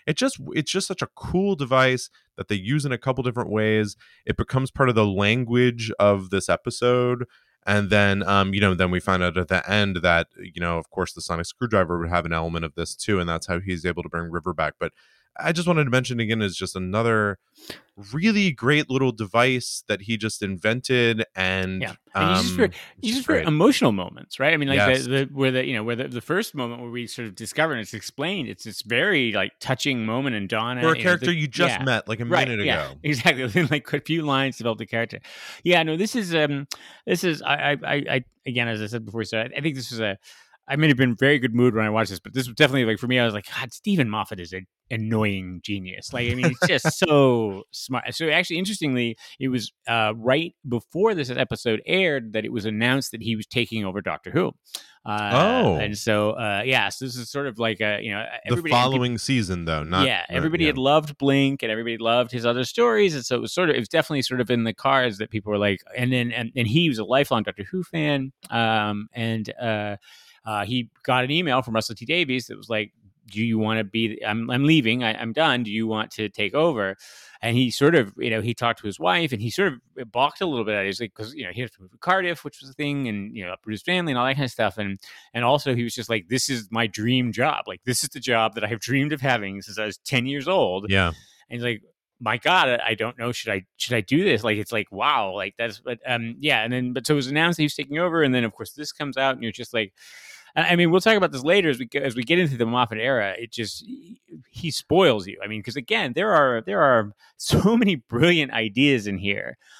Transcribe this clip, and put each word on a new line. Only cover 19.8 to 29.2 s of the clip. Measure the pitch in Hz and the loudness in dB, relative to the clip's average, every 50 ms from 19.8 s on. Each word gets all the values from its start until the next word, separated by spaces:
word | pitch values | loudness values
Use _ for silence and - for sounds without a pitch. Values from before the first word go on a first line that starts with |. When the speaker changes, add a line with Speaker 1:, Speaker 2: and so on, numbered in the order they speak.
| - - | -6 -4
Speaker 1:
that | 107 95 | -4 -4
he | 98 104 113 107 | -4 -4 -4 -2
just | 101 110 - - 104 | -2 -4 -4 -4 -4
invented, | 98 98 87 - 107 117 127 - - 131 123 120 117 117 110 110 - - | -4 -4 -2 0 0 0 0 0 0 2 4 4 2 2 0 -2 -4 -4
and, | - 92 92 95 95 92 92 95 95 | -2 -2 0 0 0 -2 -2 -4 -4
Speaker 2:
Yeah. | 92 - - - _ _ - | -6 -8 -10 -14 _ _ -2
And | - 95 92 | 0 2 4
he's | 92 92 | 4 2
just | 90 92 | 2 0
Speaker 1:
um, | 92 92 | 0 2
Speaker 2:
very, | 240 - | 2 0
Speaker 1:
it's | 87 - - - - - | 0 -4 -16 -20 -14 -8
Speaker 2:
he's | - 214 | -4 -4
Speaker 1:
just | 233 269 | -2 -2
Speaker 2:
just | 254 - | 0 0
very | 311 - | 0 0
Speaker 1:
great. | 160 165 | 2 2
Speaker 2:
emotional | 151 151 170 254 262 - - 135 | 2 4 6 4 6 4 4 2
moments, | 104 95 87 - - - - - - - | 2 2 -2 -6 -10 -14 -18 -14 -6 -2
right? | 131 147 165 | 0 2 2
I | 156 | 2
mean, | 143 139 | 2 2
like, | 139 139 | 2 4
Speaker 1:
Yes. | - - 127 131 131 | 4 4 4 2 2
Speaker 2:
the, | 123 | 0
the, | 131 135 135 131 143 | 0 0 0 -2 0
where | 139 135 131 | 0 2 2
the, | 127 127 127 | 2 2 0
you | 139 131 | 0 -2
know, | 110 107 | -4 -2
where | 117 120 | -4 -4
the, | 117 131 143 | -4 -4 -6
the | 123 120 | -8 -8
first | - - - 185 226 - - | -6 -2 -2 -2 -2 -4 -6
moment | 147 123 117 120 120 | -6 -6 -6 -8 -10
where | 123 117 | -12 -10
we | 117 123 120 104 | -10 -10 -10 -10
sort | - - 120 110 | -10 -10 -10 -10
of | 92 | -12
discover | - 110 101 - - 156 160 147 | -12 -12 -6 -2 0 0 0 0
and | 117 | -2
it's | 107 - - | -6 -8 -10
explained, | 107 - - - - 143 170 202 196 135 107 | -12 -12 -12 -8 -6 -6 -4 -4 -6 -6 -8
it's | 101 - - | -10 -12 -14
this | 117 98 - - | -14 -14 -12 -6
very, | 101 120 123 165 208 196 147 | -4 -2 0 0 2 2 0